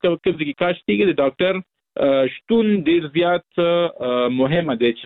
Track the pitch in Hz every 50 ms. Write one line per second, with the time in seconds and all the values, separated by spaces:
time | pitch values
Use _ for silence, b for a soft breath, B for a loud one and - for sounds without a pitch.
0 | - 175 170 165 - 190 165 151 156 147 139 - 180 175 175 - - - 208 202
1 | 208 185 156 139 139 135 - - 180 185 185 190 185 _ _ _ _ _ - -
2 | 139 139 135 135 135 127 - - _ - 226 226 220 214 208 196 151 151 170 175
3 | 156 147 139 165 170 175 175 175 - _ _ - 175 170 175 175 175 165 - -
4 | - 123 123 123 123 123 127 127 131 135 160 175 170 151 123 113 120 120 117 -
5 | -